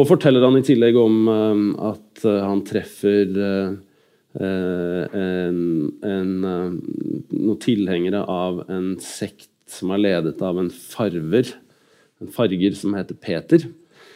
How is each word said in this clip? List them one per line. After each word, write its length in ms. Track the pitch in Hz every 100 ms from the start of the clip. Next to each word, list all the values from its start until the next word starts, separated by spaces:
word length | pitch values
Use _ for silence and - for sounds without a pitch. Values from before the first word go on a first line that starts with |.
| 143
forteller 360 | 180 147 127
han 140 | 127 131
i 60 | -
tillegg 300 | 120 117 120
om, 200 | 113 110 110
eh, 380 | 110 107 104 104 -
at, 400 | 107 104 _ -
eh, 160 | 113 101
han 240 | 98 101 98
treffer, 680 | 107 - - 101 101 95 95
eh, 400 | 101 98 95 98 _ _ _ _ _ -
eh, 840 | 95 95 90 90 87 90 - 101
en, 400 | 92 92 90 87 85 80 73 -
en, 320 | 101 98 92 92
eh, 400 | 95 90 90 87 - - - - -
noen 280 | - 104 104
tilhengere 640 | - 107 92 87 90 101
av 400 | 92 92 90 90 82
en 280 | 92 92 90
sekt 520 | - - 101 - - _ _
som 260 | - 92
er 80 | 98
ledet 400 | 101 87 80 -
av 160 | 95 90
en 140 | 87
farver, 800 | - - - 104 85 80 110 127 - _ _ _ _ _ _
en 100 | -
farger 440 | - 113 92 98 98
som 200 | 101 101
heter 240 | 85 -
Peter, 480 | - 82 - 165 135 - _ _ -